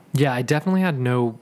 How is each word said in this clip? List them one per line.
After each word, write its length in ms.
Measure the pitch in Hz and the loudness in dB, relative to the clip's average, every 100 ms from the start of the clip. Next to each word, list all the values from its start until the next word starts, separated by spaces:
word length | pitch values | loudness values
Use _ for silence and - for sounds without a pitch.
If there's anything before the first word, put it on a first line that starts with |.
| - | -6
Yeah, 200 | 135 139 | 0 0
I 80 | 123 | 0
definitely 400 | 120 151 185 185 | 0 -2 0 0
had 180 | 185 139 | 0 0
no 400 | 123 123 120 113 | -2 0 -2 -4